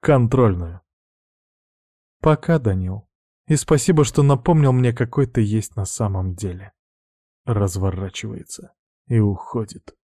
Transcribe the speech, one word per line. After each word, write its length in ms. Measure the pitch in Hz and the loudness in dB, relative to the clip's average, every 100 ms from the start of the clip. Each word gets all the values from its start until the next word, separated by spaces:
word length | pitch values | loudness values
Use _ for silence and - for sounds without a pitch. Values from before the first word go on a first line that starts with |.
Контрольную. 800 | - 139 117 127 120 90 85 85 _ _ _ _ _ _ _ _ _ _ _ _ _ _ | 2 2 2 2 2 2 -6 -12 _ _ _ _ _ _ _ _ _ _ _ _ _ _
"Пока, 400 | 156 151 - 165 | 0 0 2 0
Данил. 480 | 117 92 92 92 - _ _ _ _ | 2 -2 -4 -8 -14 _ _ _ _
И 80 | 151 | -2
спасибо, 480 | - 151 - 160 | 2 0 4 2
что 180 | 143 - | 2 2
напомнил 500 | 139 139 - 160 139 | 2 2 2 4 4
мне, 220 | 127 123 | 4 2
какой 320 | 117 120 - 131 | 0 -2 0 0
ты 160 | 123 | 0
есть 340 | 104 110 104 - | 0 0 -4 -8
на 100 | 95 | -8
самом 500 | - 107 95 95 90 | -4 -4 -2 -4 -6
деле". 380 | 101 87 98 _ _ _ _ _ _ _ - | -8 -10 -16 _ _ _ _ _ _ _ -4
Разворачивается 1300 | 107 98 92 95 90 95 - 107 107 - - - _ _ _ _ | 0 0 0 -4 -4 -8 -10 -12 -12 -16 -20 -20 _ _ _ _
и 120 | 120 | 0
уходит. 800 | 104 95 - 120 107 - - _ | 2 0 -8 -8 -8 -12 -20 _